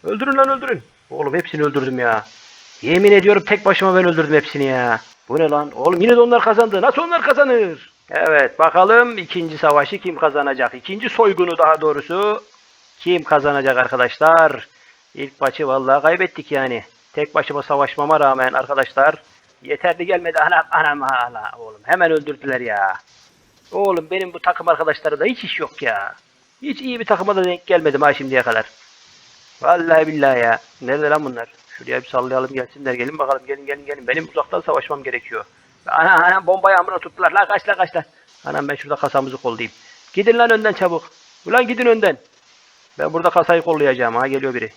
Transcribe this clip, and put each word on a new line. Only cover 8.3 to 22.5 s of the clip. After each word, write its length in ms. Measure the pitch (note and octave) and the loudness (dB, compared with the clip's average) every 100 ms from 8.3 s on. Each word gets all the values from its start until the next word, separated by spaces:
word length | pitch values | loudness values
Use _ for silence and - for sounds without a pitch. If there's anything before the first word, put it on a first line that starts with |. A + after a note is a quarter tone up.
| D3+ C3 - | 2 2 2
bakalım 600 | D#3+ F3 F#3+ A#3 A#3+ A3 | 2 4 6 6 4 -2
ikinci 400 | F3 F3+ E3 D#3 | -8 -6 -6 0
savaşı 400 | D#3 D3 D3 G3 | 2 2 0 -4
kim 180 | F#3 D#3+ | -8 -2
kazanacak? 580 | D3 C#3 C#3 C3 B2 | -2 0 -2 -2 -4
İkinci 340 | B2+ - G3+ A#3+ | -4 -12 -8 -8
soygunu 500 | - A3 F#3 F3 F3 | 2 2 2 -2 2
daha 220 | D#3 D#3 | 2 4
doğrusu 640 | D3+ C#3+ - F3 G#3 G#3+ - _ _ _ _ _ | 0 -2 -6 -4 -2 -4 -10 _ _ _ _ _
kim 260 | - F3 | -2 -2
kazanacak 540 | D3+ D3 C#3+ C#3+ C3+ B2+ | 2 2 2 0 0 0
arkadaşlar? 880 | B2+ C3 B2 - D#3 E3 D#3+ C3 - _ _ _ _ | 0 0 -2 2 4 6 4 0 -12 _ _ _ _
İlk 260 | - C#3 _ | -14 -14 _
maçı 280 | C3+ - C#3+ | -4 -2 -2
vallahi 340 | C3+ C3 C#3 | -2 2 2
kaybettik 500 | D3+ F3 F#3 - - | 2 0 -2 -6 -6
yani. 320 | C#3+ C3 A#2 - _ _ | -4 -2 -6 -10 _ _
Tek 220 | - D3 | -8 -4
başıma 280 | D#3 C#3+ C#3+ | -2 -4 -6
savaşmama 580 | - C#3+ C#3 - D3 D#3 | -2 0 0 -2 0 4
rağmen 320 | C#3+ C3 B2+ | 4 2 0
arkadaşlar 600 | C3 C3 C#3 B2+ - C#3+ D3+ _ _ _ _ | -2 -2 -2 -2 2 2 0 _ _ _ _
yeterli 440 | - D3 F3+ E3 F3 | -10 -4 -2 -4 -2
gelmedi. 320 | F3+ E3+ D#3+ | -2 -2 0
Anam, 260 | D3+ E3 E3 | 2 2 0
anam, 300 | E3+ D#3 D3 | 0 0 -2
hala 500 | C3+ B2+ B2 A2+ G#2+ A#2 | -2 -2 -4 -8 -14 -14
oğlum. 220 | A#2 - | -20 -18
Hemen 260 | - F3+ E3+ | -4 0 2
öldürdüler 500 | D#3+ C#3+ C#3 C#3+ | 0 -2 -10 -6